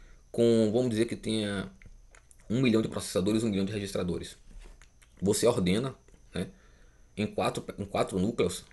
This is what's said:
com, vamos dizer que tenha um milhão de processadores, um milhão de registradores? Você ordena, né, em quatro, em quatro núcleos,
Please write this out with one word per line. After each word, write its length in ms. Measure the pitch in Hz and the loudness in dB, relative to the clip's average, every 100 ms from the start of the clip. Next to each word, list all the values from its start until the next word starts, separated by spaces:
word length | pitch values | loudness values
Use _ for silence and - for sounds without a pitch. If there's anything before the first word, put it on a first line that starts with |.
| - - - | -20 -20 -10
com, 380 | - 117 117 110 | 2 4 6 4
vamos 200 | 110 127 | 2 2
dizer 140 | 110 113 | 2 0
que 100 | 104 | -2
tenha 560 | 110 110 104 101 95 - - - - - - - - | -4 -2 -2 -4 -6 -12 -20 -20 -20 -20 -20 -20 -4
um 120 | 117 | 2
milhão 200 | 131 110 | 4 4
de 60 | 110 | 2
processadores, 560 | 104 95 98 92 110 | -6 -4 -2 2 2
um 60 | 113 | 0
milhão 160 | 95 98 | 0 -2
de 80 | |
registradores? 640 | 107 98 101 90 85 - - - - - - - _ - - | -4 -4 -4 -4 -4 -8 -16 -20 -20 -20 -20 -20 _ -20 -4
Você 260 | 92 104 113 | 0 4 4
ordena, 480 | 117 90 98 135 - - - - | 4 2 2 0 -8 -20 -20 -12
né, 160 | - 90 - - - - _ - - | -8 -8 -10 -20 -20 -20 _ -18 -6
em 80 | 104 | -4
quatro, 400 | - 104 120 - - | -2 -2 -4 -10 -12
em 60 | 101 | -6
quatro 340 | - 123 92 | -2 -2 0
núcleos, 460 | 98 120 175 - - | 0 2 0 0 -14